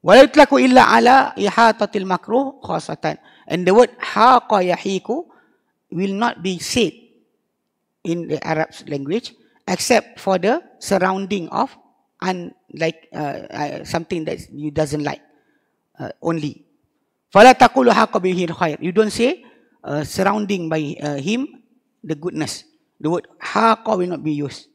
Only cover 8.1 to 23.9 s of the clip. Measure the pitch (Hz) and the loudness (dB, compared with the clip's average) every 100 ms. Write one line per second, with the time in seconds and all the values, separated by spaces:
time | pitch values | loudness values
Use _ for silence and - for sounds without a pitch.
8.1 | 170 165 151 - 156 160 - - 143 139 | -8 -6 -8 -6 -6 -6 -10 -10 -10 -6
9.1 | 208 - _ _ _ - 185 - 233 - | -6 -8 _ _ _ -8 -6 0 0 -2
10.1 | - - 185 190 302 - _ - 196 185 | -10 -4 -2 0 -2 -6 _ -4 -2 -2
11.1 | 190 190 196 160 - 262 - _ _ _ | -4 -6 -6 -6 -6 -6 -8 _ _ _
12.1 | _ 185 185 175 - _ - 165 160 _ | _ -8 -6 -10 -18 _ -6 -6 -6 _
13.1 | - 147 - - - 147 - 151 170 165 | -10 -10 -10 -14 -10 -10 -10 -8 -8 -6
14.1 | 175 156 156 - 143 151 147 151 151 143 | -8 -8 -10 -12 -12 -8 -4 -4 -4 -6
15.1 | 143 _ _ _ _ _ _ _ _ 117 | -10 _ _ _ _ _ _ _ _ -14
16.1 | - 170 165 147 139 _ _ _ _ _ | -8 -6 -6 -8 -12 _ _ _ _ _
17.1 | _ _ 196 247 254 240 - 247 214 - | _ _ 8 8 8 4 4 2 2 0
18.1 | - 185 180 170 170 170 147 180 180 214 | 0 -2 -2 -4 -4 -4 -4 -4 0 -2
19.1 | - 240 359 - _ _ _ - 147 147 | 0 -2 -2 -12 _ _ _ -8 -6 -6
20.1 | - 190 214 202 196 160 160 143 151 147 | -2 0 0 -4 -6 -2 -4 -4 -8 -8
21.1 | 143 147 233 285 - _ _ _ _ - | -6 -4 -4 -6 -12 _ _ _ _ -12
22.1 | 151 170 156 151 - _ _ _ _ 151 | -8 -8 -6 -8 -10 _ _ _ _ -4
23.1 | 175 - _ - - 226 220 220 | -4 -8 _ -4 0 0 0 -2